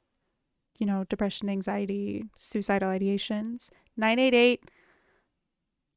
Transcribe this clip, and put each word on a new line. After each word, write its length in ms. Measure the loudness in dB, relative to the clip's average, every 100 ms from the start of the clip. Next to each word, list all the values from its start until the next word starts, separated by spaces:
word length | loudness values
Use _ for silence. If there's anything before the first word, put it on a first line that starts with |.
| _ _ _ _ _ _ _ -6
you 80 | -2
know, 180 | -2 -2
depression, 400 | -2 -2 -4 -4
anxiety, 760 | -4 -4 -4 -4 -4 -4 -6 -10 -12
suicidal 540 | -6 -4 0 0 0
ideations, 800 | 0 0 -2 -2 -6 -6 -8 -12 _ _ -2
nine 220 | 0 4
eight 140 | 6
eight 280 | 6 6 4 -4 _ _ _ _ _ _ _ _ _ _ _ _